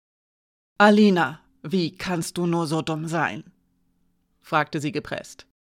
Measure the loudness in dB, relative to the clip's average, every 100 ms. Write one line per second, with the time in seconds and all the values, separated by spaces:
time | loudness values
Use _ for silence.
0 | _ _ _ _ _ _ _ 4 6 8
1 | 6 4 0 -4 _ _ -6 -4 -4 -6
2 | -6 -6 -4 -4 -2 0 0 -2 -2 -6
3 | -4 -4 -4 -6 -14 _ _ _ _ _
4 | _ _ _ _ -4 -4 -2 -4 -4 -6
5 | -6 -10 -12 -20 _ _